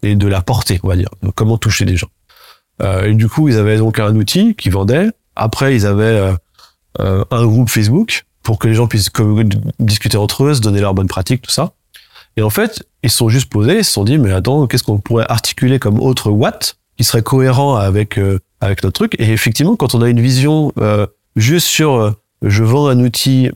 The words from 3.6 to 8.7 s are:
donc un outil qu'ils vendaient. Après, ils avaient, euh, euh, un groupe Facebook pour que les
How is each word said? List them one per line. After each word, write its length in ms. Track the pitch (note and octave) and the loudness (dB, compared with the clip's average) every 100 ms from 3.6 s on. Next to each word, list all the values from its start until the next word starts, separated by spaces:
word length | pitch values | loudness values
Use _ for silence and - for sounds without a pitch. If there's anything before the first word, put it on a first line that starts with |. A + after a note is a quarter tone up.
| G#2 G#2+ | 2 2
donc 220 | A2 A2 | 0 0
un 160 | G#2 G#2+ | 0 0
outil 400 | G#2 F3+ A3+ G#3 | 0 0 0 0
qu'ils 180 | - | -2
vendaient. 360 | G2 G2 C#3 G#3+ - _ - | -2 0 0 0 -4 _ -6
Après, 380 | A2 - C3+ B2+ | -4 -2 0 2
ils 100 | G2+ | 2
avaient, 180 | G2+ | 2
euh, 300 | A2 A2 F#2+ F2+ - _ _ _ _ - | 2 2 0 -2 -6 _ _ _ _ -6
euh, 240 | G2 F#2+ - | -2 -2 -2
un 140 | A#2+ A#2 | 0 2
groupe 240 | A2+ A#2+ | 2 2
Facebook 560 | A2+ G#2 D3 A3+ - - _ | 0 0 0 -2 -6 -10 _
pour 160 | - G#2+ | -4 -2
que 80 | |
les 60 | A#2 | 0